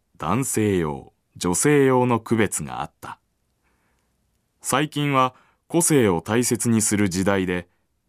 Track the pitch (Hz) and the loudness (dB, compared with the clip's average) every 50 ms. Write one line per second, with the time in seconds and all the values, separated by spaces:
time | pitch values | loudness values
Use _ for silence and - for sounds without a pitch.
0 | _ _ _ - 73 78 98 127 135 - - 113 107 107 98 90 80 76 71 65 | _ _ _ -10 -6 -4 -2 -2 -4 -4 -2 0 0 2 2 0 0 -2 -4 -8
1 | - - - _ _ _ - - - 90 87 - - 147 147 143 135 131 131 127 | -12 -18 -20 _ _ _ -10 -6 -4 -2 -2 0 2 2 4 4 4 4 4 2
2 | 123 123 120 110 110 - 117 110 104 92 - - 78 65 62 60 73 - _ _ | 2 2 0 -2 -2 -2 0 0 0 0 -2 -6 -10 -10 -10 -10 -12 -12 _ _
3 | - - - - _ _ _ _ _ _ _ _ _ _ _ _ _ _ _ _ | -20 -20 -20 -20 _ _ _ _ _ _ _ _ _ _ _ _ _ _ _ _
4 | _ _ _ _ _ _ _ _ _ _ _ _ - - 131 131 156 151 - 147 | _ _ _ _ _ _ _ _ _ _ _ _ -8 -4 -2 -2 -2 -2 -4 -4
5 | 147 143 139 131 131 127 - _ _ _ _ _ _ - - 170 170 - 160 139 | -4 0 2 2 2 0 -2 _ _ _ _ _ _ -4 -2 0 2 4 4 4
6 | 117 101 87 82 - - 107 123 127 - 127 - - 120 113 110 104 - 107 98 | 4 4 2 0 -2 -2 0 0 0 0 -2 -2 0 0 2 2 2 0 0 0
7 | 104 98 82 95 95 101 101 98 92 90 90 90 87 _ _ _ _ _ _ _ | 0 0 0 0 0 0 0 0 0 -2 -4 -6 -8 _ _ _ _ _ _ _
8 | _ | _